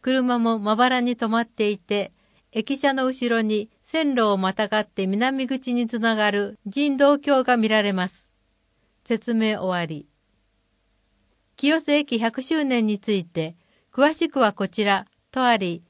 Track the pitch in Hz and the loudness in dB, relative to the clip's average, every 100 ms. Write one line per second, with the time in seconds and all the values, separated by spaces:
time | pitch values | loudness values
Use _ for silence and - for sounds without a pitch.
0 | - 262 247 240 226 226 208 220 254 254 | 0 0 2 0 0 0 0 2 2 2
1 | 247 233 226 226 226 - 208 202 _ 208 | 0 -2 0 0 -2 -2 -2 -2 _ -4
2 | 190 _ _ _ _ 226 220 277 285 269 | -4 _ _ _ _ -8 -4 0 0 0
3 | 262 262 240 226 220 214 214 _ _ 320 | -2 -2 0 0 0 -2 -4 _ _ -2
4 | 302 254 214 196 190 190 214 214 214 - | 0 2 2 2 0 -2 -2 -2 -2 -4
5 | 190 202 254 269 262 262 254 240 233 233 | -2 0 0 -2 -4 -4 -2 -2 -2 -2
6 | 226 214 208 208 202 214 208 233 294 269 | 0 2 0 0 -4 -8 -8 -2 -2 4
7 | 285 285 285 269 254 247 220 214 202 190 | 4 4 2 2 2 2 2 2 0 -2
8 | 180 - _ _ _ _ _ _ _ _ | -4 -8 _ _ _ _ _ _ _ _
9 | _ 226 240 226 220 214 185 180 165 156 | _ -6 -2 0 0 -2 -2 -4 -4 -8
10 | - _ _ _ _ _ _ _ _ _ | -14 _ _ _ _ _ _ _ _ _
11 | _ _ _ _ _ - 285 320 311 294 | _ _ _ _ _ -2 0 0 2 0
12 | 294 233 226 226 262 320 285 247 220 202 | 0 -2 -2 -4 -4 -2 0 0 0 -2
13 | - 202 170 - 160 165 _ _ _ - | -2 -2 -2 -6 -8 -10 _ _ _ 2
14 | 285 311 330 277 220 202 196 - 202 196 | 2 2 -4 0 0 0 -6 -2 0 0
15 | 196 _ _ 262 247 233 185 170 _ | -4 _ _ -2 0 2 -2 -6 _